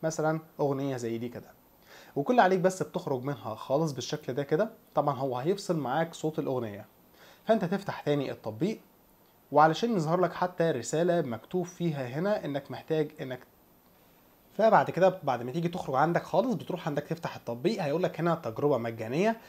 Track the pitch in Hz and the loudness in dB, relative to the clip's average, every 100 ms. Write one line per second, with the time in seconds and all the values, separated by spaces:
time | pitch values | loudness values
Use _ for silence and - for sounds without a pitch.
0 | 160 160 156 160 156 - 143 135 139 127 | -4 0 0 -2 -6 -2 0 0 -2 -4
1 | 117 117 117 107 - - _ _ - - | -4 -4 -6 -10 -16 -20 _ _ -20 -20
2 | - 139 143 247 185 190 180 185 151 175 | -8 -4 2 6 6 6 2 0 -6 -6
3 | 151 131 135 139 110 110 - 139 160 127 | -4 -4 -4 -6 -8 -10 0 0 0 -2
4 | - 151 - 131 139 156 160 - _ 151 | -6 -6 -4 -4 0 0 0 -4 _ 0
5 | 147 127 135 123 151 196 - 165 123 147 | 0 0 -2 -2 0 -2 0 -2 0 0
6 | 165 - 156 160 135 127 113 101 - _ | -2 -2 -4 -2 -2 -2 -4 -8 -14 _
7 | - - - - - 220 170 196 - - | -20 -20 -20 -12 2 2 2 -2 -4 -6
8 | 147 147 123 120 113 110 190 214 - _ | -2 0 -2 -6 -8 -2 -2 -4 -12 _
9 | _ _ _ _ - 143 160 160 233 202 | _ _ _ _ 2 6 6 6 0 0
10 | 151 185 175 - 180 180 165 135 113 156 | 2 2 0 0 -4 0 0 0 -2 0
11 | 175 170 135 117 - 180 170 - 170 143 | 2 2 0 -6 -6 -4 -4 -4 -4 -2
12 | 123 143 196 208 143 139 - 123 - 156 | -6 -4 -2 -2 -2 -6 -6 -14 -2 0
13 | 151 - 131 123 - _ _ _ _ _ | 0 -4 -10 -10 -14 _ _ _ _ _
14 | _ _ _ _ _ - 226 180 131 165 | _ _ _ _ _ 2 6 6 6 4
15 | 190 180 147 120 120 160 170 165 - 131 | 4 4 -2 -2 -2 -2 -2 -4 -2 2
16 | 160 170 - 170 247 175 - 175 160 147 | 2 2 0 0 0 -2 -4 -6 -2 -4
17 | - 160 - - - 117 165 202 147 160 | -4 -6 -6 -10 -8 -2 -2 0 -2 0
18 | 180 - 170 165 120 110 147 123 117 113 | -2 0 0 0 -4 -2 2 2 -2 -6
19 | 113 147 214 226 | -4 0 0 0